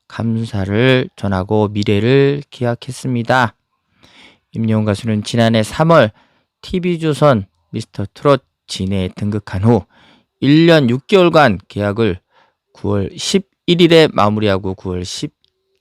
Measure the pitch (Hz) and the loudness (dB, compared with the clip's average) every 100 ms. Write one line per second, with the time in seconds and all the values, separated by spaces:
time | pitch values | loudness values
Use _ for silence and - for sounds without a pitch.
0 | _ - 113 113 113 101 95 104 127 127 | _ -8 -4 -4 -6 -6 -2 0 2 2
1 | - - 101 95 104 107 104 104 104 101 | -2 -6 -4 -2 0 0 0 -2 -2 0
2 | 113 139 139 143 - - 120 120 - 127 | 2 2 2 -2 -10 -8 -6 -6 -10 -12
3 | 131 120 113 127 113 _ _ _ _ _ | -6 -6 0 0 0 _ _ _ _ _
4 | _ _ - _ _ 110 113 110 107 98 | _ _ -20 _ _ -6 -2 -2 -2 -4
5 | 113 107 101 120 113 113 107 - 160 165 | -2 -6 -4 0 2 2 -2 -2 2 4
6 | 107 - _ _ _ _ - 185 180 170 | 2 -2 _ _ _ _ -8 -6 -4 -4
7 | 160 135 147 117 98 _ _ 113 - - | -4 2 2 2 -2 _ _ -12 -12 -10
8 | 98 - 147 135 _ _ - - 95 98 | -12 -4 0 0 _ _ -16 -8 -6 -4
9 | 92 - 104 104 - 95 110 113 - _ | -6 -6 -6 -6 -8 -2 2 2 0 _
10 | _ _ _ - 127 151 165 165 123 127 | _ _ _ -4 2 4 6 4 2 -2
11 | - 196 175 160 139 90 _ 101 104 101 | 0 2 4 4 2 0 _ -6 -4 -2
12 | 110 90 _ _ _ _ _ _ 104 101 | -2 -4 _ _ _ _ _ _ -4 -4
13 | 92 - - 190 - _ - 175 165 165 | -4 -8 -2 -2 -4 _ -2 2 4 6
14 | 151 - 104 107 107 95 98 95 95 90 | 4 2 0 0 0 -2 -4 -8 -8 -8
15 | 92 - 151 _ _ _ _ _ | -8 -10 -12 _ _ _ _ _